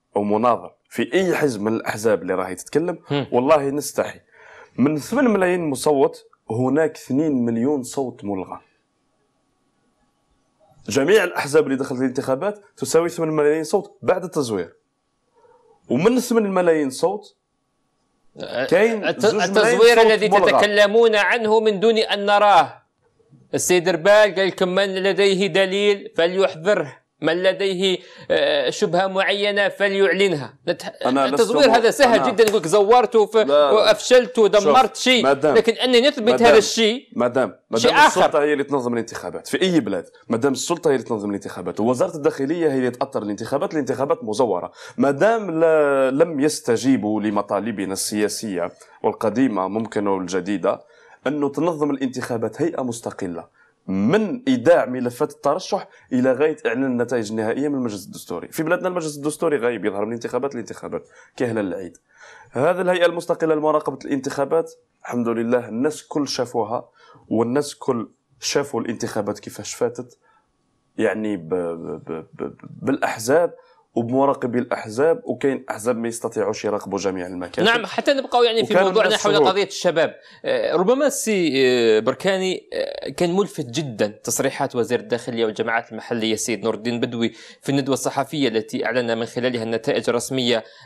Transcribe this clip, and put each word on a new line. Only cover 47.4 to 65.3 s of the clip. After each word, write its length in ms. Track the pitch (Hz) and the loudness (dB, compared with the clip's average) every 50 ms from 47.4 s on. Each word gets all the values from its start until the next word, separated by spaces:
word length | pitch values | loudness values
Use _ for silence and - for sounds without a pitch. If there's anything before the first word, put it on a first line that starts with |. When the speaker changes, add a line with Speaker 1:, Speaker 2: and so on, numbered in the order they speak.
| 98 - 107 98 101 117 107 98 95 92 95 | -2 -2 -2 -4 -4 -4 -6 -6 -6 -6 -6
Speaker 1:
السياسية 800 | 95 - - 107 104 104 101 - - - 107 92 85 85 90 - - - - - _ - | -6 -6 -4 -2 -2 -2 -2 -4 -6 -8 -6 -6 -6 -6 -6 -8 -12 -20 -20 -10 _ -4
والقديمة 640 | 110 101 - 117 107 98 123 135 123 104 95 92 95 | -4 -2 -2 -4 -2 0 0 0 0 0 -2 -4 -2
ممكن 380 | 101 110 117 107 - 107 101 | -4 -4 -6 -6 -4 -4 -2
والجديدة 760 | 101 98 92 92 85 95 92 87 95 104 90 87 95 113 - - _ _ _ _ _ - - - | -2 -2 -2 -4 -4 -6 -4 -4 -4 -4 -2 -2 -2 -2 -4 -6 _ _ _ _ _ -14 -8 -6
أنه 220 | 131 147 147 143 139 | -4 -4 -2 -4 -4
تنظم 420 | 143 - 160 180 165 147 151 143 | -2 -2 -2 -2 -2 -2 -2 -2
الانتخابات 720 | 139 131 135 123 - 127 120 - 123 110 120 117 - - 151 | -2 -2 -4 -6 -6 -6 -6 -6 -6 -4 -6 -6 -4 -4 -4
هيئة 200 | 175 - - 131 | -4 -4 -4 -6
مستقلة 720 | 123 117 - - 107 - - 98 90 85 82 - - _ _ _ _ _ _ _ - | -6 -6 -8 -10 -10 -10 -8 -8 -8 -8 -10 -14 -16 _ _ _ _ _ _ _ -6
من 540 | 95 95 101 123 170 220 214 185 139 123 - 135 | -2 0 0 2 2 2 0 -2 -4 -4 -2 -2
إيداع 360 | 127 120 113 160 175 151 117 | -2 2 4 4 4 4 2
ملفات 440 | 120 127 127 123 123 120 - 151 147 | 0 -2 -4 -4 -4 -4 -4 -4 -6
الترشح 580 | - - - 139 151 185 - - 208 185 - - _ - _ - 135 | -4 -4 -2 -2 -2 -2 -4 -6 -6 -6 -6 -8 _ -20 _ -4 -2
إلى 200 | 123 123 131 127 | 0 2 2 2
غاية 240 | 123 151 156 156 - - | 2 2 0 0 -2 -4
إعلان 180 | 117 113 127 135 | -4 -2 -2 -2
النتائج 460 | 131 123 120 120 120 131 120 110 101 | -2 -2 -2 -2 -2 -2 -4 -4 -4
النهائية 380 | 110 110 110 110 - 131 139 151 | -4 -4 -2 -2 -2 -2 -2 -4
من 60 | 143 | -4
المجلس 320 | 131 123 113 104 95 - | -4 -4 -6 -6 -8 -12
الدستوري. 420 | - - - - - 90 85 - - | -14 -18 -16 -12 -10 -10 -10 -10 -10
في 140 | - - 160 | -8 -6 -4
بلادنا 260 | 156 180 - 175 185 | -2 -2 -2 -2 -4
المجلس 280 | 180 180 160 156 147 | -4 -4 -6 -6 -8
الدستوري 400 | 147 139 151 147 - 170 160 147 | -6 -6 -6 -4 -2 -2 -2 0
غايب، 280 | 120 113 123 120 101 90 | 0 0 -2 -2 -2 -4
يظهر 200 | 104 95 101 104 | -6 -4 -4 -4
من 40 | 110 | -6
الانتخابات 460 | 120 117 120 113 - 123 135 139 135 | -6 -6 -6 -6 -4 -4 -4 -6 -6
للانتخابات 540 | 120 110 - 113 - - 90 - 120 - _ _ - - _ _ | -8 -12 -12 -14 -14 -12 -10 -10 -10 -10 _ _ -20 -20 _ _
كهلا 240 | - 131 120 113 110 | -6 -4 -4 -2 -4
العيد. 360 | 101 92 85 95 92 85 - _ _ _ _ - - - - - - - | -4 -4 -6 -8 -12 -14 -18 _ _ _ _ -20 -20 -20 -20 -20 -18 -10
هذه 300 | - 117 139 170 180 180 | -4 -2 0 0 0 0
الهيئة 260 | 185 180 185 175 175 | 0 0 0 2 2
المستقلة 480 | 165 165 170 165 - 165 - 170 160 156 | 2 0 0 -4 -4 -2 0 0 0 0
لمراقبة 440 | 151 151 156 151 151 151 156 139 135 - | 2 2 2 0 0 0 -4 -8 -8 -6
الانتخابات 680 | - 143 135 135 139 - 143 139 139 160 165 165 165 - _ _ _ _ _ - | -6 -4 -4 -4 -4 -4 -4 -2 0 0 -2 -2 -4 -8 _ _ _ _ _ -12
الحمد 260 | - 120 123 117 | -6 -4 -2 -2
لله 400 | 117 | -2